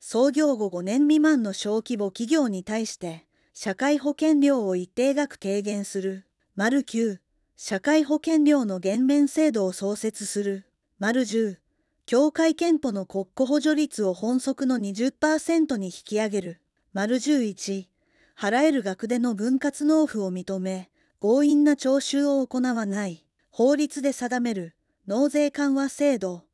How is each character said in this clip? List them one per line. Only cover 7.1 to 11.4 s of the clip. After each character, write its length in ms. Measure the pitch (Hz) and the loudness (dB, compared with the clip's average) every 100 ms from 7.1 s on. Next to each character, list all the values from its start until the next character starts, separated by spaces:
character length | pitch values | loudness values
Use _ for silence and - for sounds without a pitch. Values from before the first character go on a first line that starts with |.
| 185 _ _ _ - | -4 _ _ _ -16
社 240 | - 196 | -8 -4
会 240 | 285 311 | 2 2
保 120 | 277 302 | 2 0
険 280 | 330 320 | 2 4
料 200 | 294 285 | 4 4
の 140 | 214 185 | 2 -4
減 280 | 190 220 262 | -2 0 2
免 200 | 285 277 | 4 2
制 240 | 311 311 | 2 0
度 160 | 226 190 | 2 -2
を 60 | |
創 240 | - 202 214 | -2 -6 -4
設 280 | 220 - | -6 -6
す 180 | 202 208 | -8 -4
る。 240 | 202 196 - _ _ - | -4 -6 -10 _ _ -6
丸 240 | 202 254 | -2 0
十、 340 | 220 226 | 0 -2